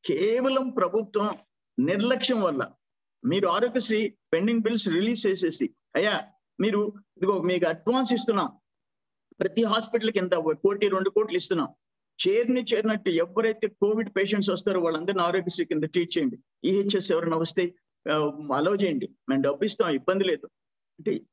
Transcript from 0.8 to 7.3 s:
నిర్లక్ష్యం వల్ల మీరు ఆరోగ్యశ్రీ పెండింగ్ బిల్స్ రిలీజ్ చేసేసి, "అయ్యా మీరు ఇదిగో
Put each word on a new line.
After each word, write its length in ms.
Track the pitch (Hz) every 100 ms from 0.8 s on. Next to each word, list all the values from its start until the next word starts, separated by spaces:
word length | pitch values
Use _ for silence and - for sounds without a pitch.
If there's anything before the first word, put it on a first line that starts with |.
| 180 208 220 208 208 - _ _ _ -
నిర్లక్ష్యం 640 | 139 196 247 254 - 240
వల్ల 300 | 185 139 107 _ _ _ _ _ 123
మీరు 220 | 185 190
ఆరోగ్యశ్రీ 640 | 180 240 247 - 214 208 - _
పెండింగ్ 280 | 165 202 233
బిల్స్ 260 | 220 233 202
రిలీజ్ 400 | 165 214 233 202
చేసేసి, 420 | 190 175 160 135 _ _ -
"అయ్యా 320 | 202 190 - _ _ -
మీరు 340 | 196 208 208 - _ _
ఇదిగో 240 | 185